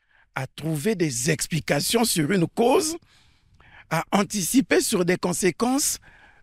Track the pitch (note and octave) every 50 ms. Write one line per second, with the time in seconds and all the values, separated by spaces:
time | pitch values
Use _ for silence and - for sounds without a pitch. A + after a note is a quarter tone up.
0 | _ _ _ _ _ _ _ - C3 - _ - C#3+ D#3+ D#3+ D3 C#3+ A3 A3+ E3+
1 | E3 D3+ A#2+ A#2 B2 E3 D#3 - - - F3 D3 - - E3+ C#3+ F#3+ - - A3+
2 | A#3 - - F3 D3 C#3 G3+ F#3 E3 - - - - - C#4+ F#4+ D#4+ D#4 E4 -
3 | - _ _ _ _ _ _ _ _ _ _ _ - - - - - _ D#3+ E3
4 | - - - G3 G3+ - - G#3 E3 - - C4+ - - C#4+ F#4 C#4+ - A3+ F3+
5 | F3+ E3+ F3+ - - F3+ E3+ - - F#3 - - A3+ B3 C4 C#4+ - - - -
6 | - - - _ - - _ _